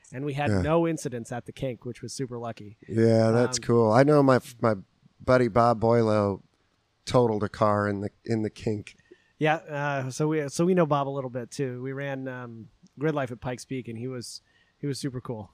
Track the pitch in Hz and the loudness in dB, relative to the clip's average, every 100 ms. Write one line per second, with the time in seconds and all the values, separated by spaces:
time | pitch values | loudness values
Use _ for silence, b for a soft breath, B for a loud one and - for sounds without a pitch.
0 | b 123 143 139 143 98 143 170 165 156 | b -10 -6 -4 0 0 2 2 2 -2
1 | 139 120 113 120 - - 135 113 127 - | -6 -8 -10 -10 -12 -8 -8 -8 -12 -12
2 | 120 - 127 120 117 - 104 110 - 113 | -12 -10 -10 -8 -10 -12 -16 -20 -6 2
3 | 113 113 113 117 123 123 117 117 110 113 | 4 6 6 4 2 0 2 4 6 6
4 | 139 147 135 123 - - 117 101 - _ | 6 6 6 4 0 -2 0 0 -6 _
5 | _ _ - 127 120 107 120 113 113 117 | _ _ 2 4 4 4 4 4 4 4
6 | 110 107 101 95 _ _ _ _ _ _ | 4 4 2 0 _ _ _ _ _ _
7 | - 127 120 107 104 - 107 104 104 101 | -2 2 2 2 -4 0 2 2 0 -2
8 | 104 - - 113 107 - 113 104 - - | -6 -10 -4 -2 -4 -6 -6 -6 -8 -20
9 | b b b b 151 160 160 143 143 139 | b b b b -2 -2 -4 -6 -4 -4
10 | 131 123 156 156 139 - 175 180 156 143 | -6 -4 -2 -2 -2 0 2 2 2 0
11 | 139 139 127 123 117 - 135 123 131 135 | -2 -6 -8 -8 -10 -6 -6 -6 -8 -8
12 | 139 135 131 127 123 113 107 _ _ - | -8 -8 -8 -10 -12 -16 -20 _ _ -6
13 | 151 147 127 123 131 123 - 131 117 113 | -4 -2 -4 -6 -10 -10 -8 -10 -8 -10
14 | 127 127 - - _ _ _ _ 147 131 | -10 -10 -12 -16 _ _ _ _ -8 -6
15 | 143 123 - 110 98 | -6 -8 -10 -10 -12